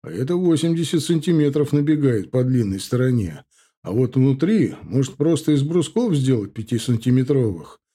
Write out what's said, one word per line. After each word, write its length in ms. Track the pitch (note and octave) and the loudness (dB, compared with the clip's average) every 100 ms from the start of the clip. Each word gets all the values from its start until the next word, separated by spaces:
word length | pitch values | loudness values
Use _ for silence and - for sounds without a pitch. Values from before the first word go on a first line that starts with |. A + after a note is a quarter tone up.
А 80 | - | -12
это 240 | E2+ C3 F3 | -8 -4 0
восемьдесят 680 | F3+ D#3 E3+ E3 D#3 E3+ | 2 2 2 0 0 -2
сантиметров 680 | C#3+ E3+ D3 E3 D3 D3 D3 | 0 0 2 2 2 2 0
набегает 600 | D3 D3 D3+ C#3 A2+ F#2 | 0 2 2 2 0 -2
по 120 | C3 | -2
длинной 360 | B2+ B2+ G#2+ F#2+ | 0 2 0 -4
стороне. 680 | - B2 B2+ B2 F2+ D2 _ _ _ _ | -4 0 2 0 -2 -8 _ _ _ _
А 80 | - | -6
вот 240 | G#2 B2+ C3 | -2 0 2
внутри, 600 | C3 C3+ D#3+ A3 C3 A2+ | 2 2 0 2 0 -4
может, 340 | - B2+ C3+ - | -4 -2 -2 -2
просто 360 | D3+ D#3 D#3 | 0 0 0
из 100 | D3 | 0
брусков 540 | C#3+ F3 D#3 A3 A#3+ D3 | 2 0 0 -2 0 0
сделать 380 | C3 B2 G2+ | 2 0 -2
пятисантиметровых? 1300 | - G#2+ A#2 - A#2 B2+ B2+ B2+ C#3 A#2 F2 - - _ | -10 -6 -4 -2 -2 2 0 2 0 0 -4 -14 -20 _